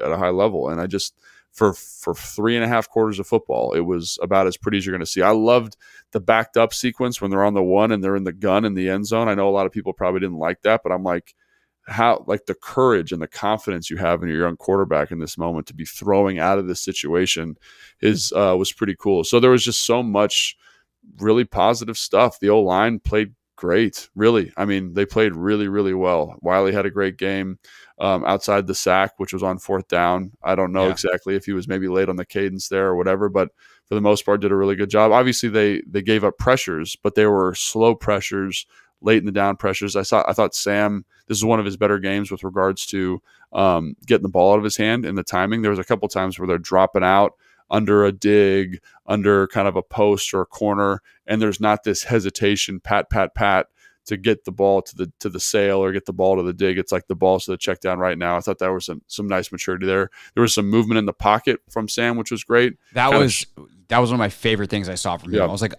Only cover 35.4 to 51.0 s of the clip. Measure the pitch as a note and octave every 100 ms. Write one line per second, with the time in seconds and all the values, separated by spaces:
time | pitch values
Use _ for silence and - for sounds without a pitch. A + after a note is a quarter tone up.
35.4 | A#2 G#2+ G#2 G2 - G2 F#2+ A2 G2+ -
36.4 | - C3 - D#2+ E2 - G#2 G#2+ G#2+ G2
37.4 | F#2 F2+ - A2 A2+ A2+ - G2+ - G2
38.4 | G2 F2+ - _ _ _ G2 A2 G2 G2
39.4 | G2+ G2 G2+ F#2+ G2+ G2+ F#2+ A2 - -
40.4 | G#2 - G2+ G2+ G#2 G2+ - _ - G2+
41.4 | A2 A2+ G2+ F#2+ G#2 G2+ F#2+ G2+ G2 G2
42.4 | F#2+ F#2+ F#2+ G2 - G2 F#2 F#2 _ _
43.4 | _ - G2 E2+ E2 - - A#2 F#2+ F2+
44.4 | F#2 G#2 G#2 - A2 A#2+ E2 F#2+ F2 F2+
45.4 | G2 A2+ G#2+ G2 F2+ A2 G2+ G2 F#2 F2+
46.4 | F#2 E2+ E2+ F#2+ F#2+ G2+ F#2 G2 G2+ _
47.4 | _ _ - G#2+ G#2 G#2 G2+ G2 G#2 G#2
48.4 | G2 G2 F#2 F2+ _ _ - G#2 G2+ G2+
49.4 | F#2+ A2 G2 F#2 - - G#2 G2+ - G2
50.4 | F2+ - G#2 G2+ G2+ G2